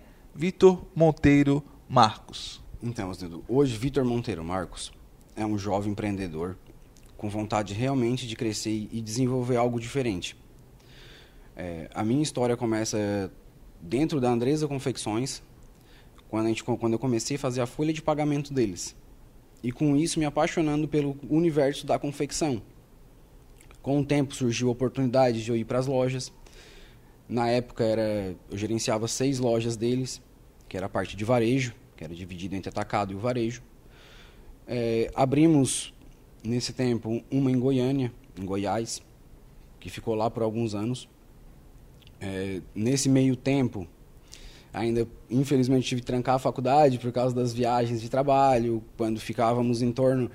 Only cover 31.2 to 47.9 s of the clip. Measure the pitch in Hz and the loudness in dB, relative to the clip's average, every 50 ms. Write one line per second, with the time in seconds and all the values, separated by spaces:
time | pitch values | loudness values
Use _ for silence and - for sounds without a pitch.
31.2 | 107 110 127 123 113 113 131 135 127 120 104 - - - - - 160 - 85 85 | 0 2 2 4 4 2 2 0 0 -4 -6 -12 -20 -20 -18 -16 -14 -14 -12 -12
32.2 | 95 85 - 165 95 90 95 95 - 95 - 107 104 - - 104 101 95 98 95 | -12 -12 -12 -10 -8 -6 -6 -6 -8 -6 -6 -6 -6 -2 -2 -2 -2 -2 -4 -4
33.2 | 110 123 123 123 113 117 123 - - - - - - - - - - - - - | -2 -2 -2 0 -2 -4 -4 -8 -14 -20 -20 -20 -20 -20 -20 -20 -20 -20 -20 -20
34.2 | - - - - - - - - - - 120 123 117 117 113 113 113 - - - | -20 -20 -20 -20 -20 -20 -20 -20 -12 -8 -4 -2 -2 0 2 0 0 0 2 0
35.2 | 135 131 131 147 160 165 160 143 131 - - - - - - - - - - - | 2 4 6 6 6 8 8 6 4 4 0 -4 -8 -10 -16 -20 -20 -20 -20 -20
36.2 | - - - - - 110 120 123 - - 117 - 127 123 120 107 - 110 117 113 | -20 -20 -20 -12 -6 -4 -2 -2 -2 -4 -4 -2 0 0 0 0 -2 -4 -4 -4
37.2 | - - 135 135 139 127 131 127 120 135 139 127 123 131 139 139 127 117 110 - | -4 -2 -2 0 2 2 2 2 2 2 2 2 2 2 0 0 -2 -2 -6 -10
38.2 | - - - 92 98 92 98 101 98 98 98 113 117 117 - - - - - - | -18 -18 -12 -10 -6 -4 -4 -2 0 0 0 -2 -2 -4 -8 -12 -12 -18 -20 -20
39.2 | - - - - - - - - - - - - - 92 - - - 117 110 107 | -20 -20 -20 -20 -20 -20 -20 -20 -20 -20 -20 -18 -16 -14 -14 -8 -4 -4 -2 0
40.2 | 110 117 113 113 113 113 107 117 117 107 101 101 104 120 127 123 - - - - | 0 -2 0 0 -2 -2 0 -2 -2 -2 -2 -4 -4 -4 -4 -6 -10 -16 -20 -20
41.2 | - - - - - - - - - - - - - - - - - - - - | -20 -20 -20 -20 -20 -20 -20 -20 -20 -20 -20 -20 -20 -20 -20 -20 -20 -20 -18 -12
42.2 | 98 98 95 95 95 98 95 87 - - - 98 107 120 139 135 - 139 135 135 | -10 -8 -6 -6 -6 -6 -6 -8 -10 -10 -6 -2 0 2 2 2 4 4 4 6
43.2 | 131 131 127 123 - 135 139 143 131 117 - 101 87 - - - - - - - | 4 4 2 0 0 0 2 2 0 0 -2 -6 -10 -12 -14 -20 -20 -20 -20 -20
44.2 | - - - - - - - - - - - 92 113 117 117 117 113 113 - - | -20 -20 -20 -20 -20 -20 -20 -20 -20 -10 -6 -4 -2 0 0 0 0 -2 -6 -14
45.2 | - - 110 131 143 135 151 131 127 123 135 131 120 - 131 120 - - 127 123 | -8 -2 0 0 2 4 4 4 4 4 4 2 2 0 -4 -4 -4 -2 -4 -2
46.2 | 120 135 127 131 - 127 120 - 127 123 135 151 156 135 127 117 - 120 117 123 | 2 2 0 2 2 -2 -2 0 0 4 6 8 8 6 6 2 -2 -2 -2 0
47.2 | 123 127 123 123 123 120 117 120 120 117 123 123 120 117 | 0 0 0 0 -2 -2 0 0 0 2 2 2 0 0